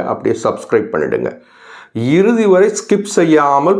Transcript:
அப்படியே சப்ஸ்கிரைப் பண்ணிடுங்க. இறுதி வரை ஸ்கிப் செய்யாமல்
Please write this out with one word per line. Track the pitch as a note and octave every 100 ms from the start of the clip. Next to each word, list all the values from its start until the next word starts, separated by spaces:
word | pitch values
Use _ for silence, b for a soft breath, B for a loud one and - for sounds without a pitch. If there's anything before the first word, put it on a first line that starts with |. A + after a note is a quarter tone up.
அப்படியே | - G#2+ A2 A2+ A2
சப்ஸ்கிரைப் | - - A2+ F2+
பண்ணிடுங்க. | D#2+ C#2 A1+ B1 - B B B B B A2+ A#2+ E3
இறுதி | G#3 A#3 G#3
வரை | F#3 G#3
ஸ்கிப் | G#3+ - G#3 G3+
செய்யாமல் | - E3 D3+ C#3+ C#3 D#3+